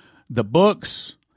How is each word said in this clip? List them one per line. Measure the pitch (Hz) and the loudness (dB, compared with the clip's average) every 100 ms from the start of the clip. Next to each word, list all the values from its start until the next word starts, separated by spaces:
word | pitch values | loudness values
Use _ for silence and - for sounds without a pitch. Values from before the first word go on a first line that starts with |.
| _ _ - | _ _ -8
the | 120 | -4
books | 104 147 202 196 - - - - _ | 0 4 4 2 -6 -14 -16 -20 _